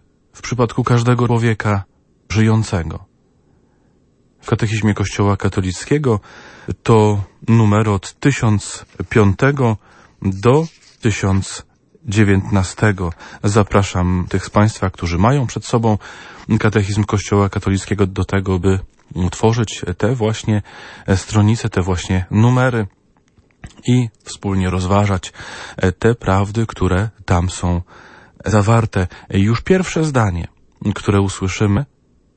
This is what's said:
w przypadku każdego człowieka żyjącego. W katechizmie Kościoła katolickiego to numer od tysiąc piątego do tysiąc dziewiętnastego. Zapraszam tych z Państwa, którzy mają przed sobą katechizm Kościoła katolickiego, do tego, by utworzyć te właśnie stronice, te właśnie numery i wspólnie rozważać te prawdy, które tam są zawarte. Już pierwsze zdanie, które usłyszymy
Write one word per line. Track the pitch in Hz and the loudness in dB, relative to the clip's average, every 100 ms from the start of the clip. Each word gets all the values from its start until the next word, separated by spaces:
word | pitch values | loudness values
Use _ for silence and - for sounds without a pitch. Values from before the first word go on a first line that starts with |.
| _ _ _ | _ _ _
w | - | -16
przypadku | - 120 117 - | -8 -2 -2 0
każdego | 120 120 120 123 120 | 0 2 2 2 2
człowieka | 117 117 107 107 101 - _ _ _ - | 2 0 0 -2 -2 -4 _ _ _ -6
żyjącego. | 110 110 110 107 92 80 85 - _ _ _ _ _ _ _ _ _ _ _ _ _ | 0 2 2 0 -4 -4 -10 -14 _ _ _ _ _ _ _ _ _ _ _ _ _
W | - | -6
katechizmie | 110 107 110 107 | -2 -2 0 0
Kościoła | 101 98 - 101 98 | 0 -2 0 0 0
katolickiego | 98 98 92 - - 147 135 104 - - - - - - | -2 -2 -4 -4 -2 0 0 -2 -4 -20 -20 -16 -12 -6
to | - 113 107 104 98 _ - | 4 4 4 2 -6 _ 2
numer | 117 107 104 110 | 4 4 4 2
od | 98 - | -2 -4
tysiąc | - 147 - 113 101 - - - - 92 | -2 0 2 2 0 -2 -16 -16 -12 -2
piątego | 117 101 92 - 139 120 110 _ _ _ - | 4 4 4 0 2 0 -2 _ _ _ -8
do | 98 95 117 147 165 _ _ _ | -6 0 2 2 0 _ _ _
tysiąc | 110 98 98 95 - - - _ _ _ | -2 0 0 0 -2 -12 -18 _ _ _
dziewiętnastego. | - 101 101 95 - 101 90 - 110 95 87 - - - | -4 2 4 2 2 -2 -2 0 0 0 -6 -8 -18 -6
Zapraszam | 107 107 98 104 98 90 90 90 87 | 0 2 2 2 0 0 0 0 -2
tych | 95 - | -6 -2
z | |
Państwa, | 107 107 - 92 | 2 2 0 -6
którzy | - 85 85 | -4 -4 0
mają | 113 143 117 | 2 2 -2
przed | 107 | -6
sobą | - 120 113 104 - - - - - 110 | -2 0 0 -2 -6 -20 -20 -12 -4 0
katechizm | 110 107 98 104 | 2 0 0 -2
Kościoła | 104 104 - 101 98 | -2 -2 0 0 0
katolickiego, | 101 98 95 - 101 95 | -2 -2 -2 -2 -2 -2
do | 98 | -2
tego, | 92 98 95 92 | -2 -2 -2 0
by | 95 95 - _ - | 0 0 -4 _ -12
utworzyć | 82 87 - 113 117 107 - - 87 | -4 -4 0 0 0 -2 -6 -10 -4
te | 104 | -2
właśnie | 131 107 113 - 104 - - - - - | 0 -2 -2 -2 -2 -4 -16 -20 -10 -2
stronice, | 95 - 104 104 113 110 | -2 0 2 4 2 -2
te | 98 | -2
właśnie | 92 90 - 92 90 | -2 -2 -2 -2 0
numery | 107 120 127 127 117 107 _ _ _ _ _ _ _ - - - | 2 4 4 2 0 -4 _ _ _ _ _ _ _ -20 -8 0
i | 123 117 _ | 2 0 _
wspólnie | - - 101 95 92 | -20 -8 -2 0 0
rozważać | 92 90 101 104 95 - - - - - - 92 - | 0 0 2 2 0 -6 -16 -16 -16 -14 -2 -2 0
te | 113 | 0
prawdy, | 120 95 95 101 110 113 | 0 0 0 0 -2 -4
które | - 92 90 110 - | -2 0 0 -2 -6
tam | - 87 90 | -2 0 0
są | - 87 87 - - - - - - | -4 -2 -2 -6 -18 -20 -20 -20 -12
zawarte. | - 107 101 117 110 98 90 - - | -2 0 4 2 2 -2 -4 -8 -4
Już | 98 104 120 | 0 0 0
pierwsze | - 185 180 165 | 0 0 0 -2
zdanie, | 156 131 107 87 78 _ _ - 107 | -2 0 0 -2 -8 _ _ -8 -6
które | - - 101 | -4 0 0
usłyszymy | 98 - 95 - 104 104 143 _ _ _ _ | 0 -2 -6 -2 0 0 -2 _ _ _ _